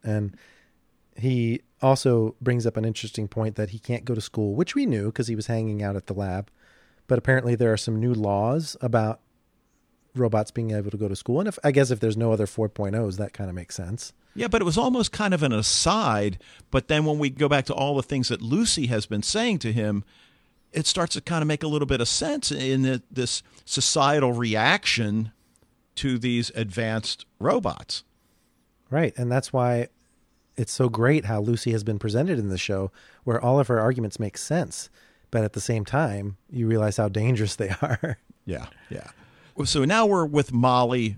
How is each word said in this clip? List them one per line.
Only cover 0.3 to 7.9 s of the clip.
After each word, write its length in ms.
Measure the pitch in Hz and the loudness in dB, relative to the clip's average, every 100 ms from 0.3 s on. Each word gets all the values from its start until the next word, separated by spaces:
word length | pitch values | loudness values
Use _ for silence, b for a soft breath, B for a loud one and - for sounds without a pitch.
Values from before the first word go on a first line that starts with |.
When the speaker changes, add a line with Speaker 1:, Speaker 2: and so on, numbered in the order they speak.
| - b b b b _ _ _ - | -8 b b b b _ _ _ -4
Speaker 1:
he 440 | 127 123 117 117 _ _ | 0 2 0 -2 _ _
also 540 | 135 135 135 120 110 - | 2 4 4 4 2 0
brings 260 | 123 120 113 | 0 0 0
up 100 | - | 0
an 80 | |
interesting 440 | 113 110 110 - 104 | -4 -4 -8 -6 -6
point 260 | - 110 104 | -4 -4 -4
that 140 | 104 | -6
he 80 | 107 | -6
can't 260 | - 120 | -6 -6
go 100 | 117 | -2
to 60 | 113 | -4
school, 340 | - - 104 | -4 -2 -2
which 200 | 104 180 | 0 -2
we 120 | 277 262 | 0 0
knew 260 | 113 101 | 0 -2
'cause 160 | - 117 | -4 -4
he 80 | 110 | -4
was 100 | - | -2
hanging 360 | 113 110 104 | -2 -2 -2
out 140 | 101 98 | -2 -4
at 100 | - | -6
the 80 | |
lab. 360 | 98 98 92 101 b b b b b - | -6 -4 -4 -6 b b b b b 0
But 120 | 123 | 0
apparently 360 | - 131 120 | 4 2 4
there 180 | 117 120 | 2 2
are 40 | 110 | 2
some 240 | - | 0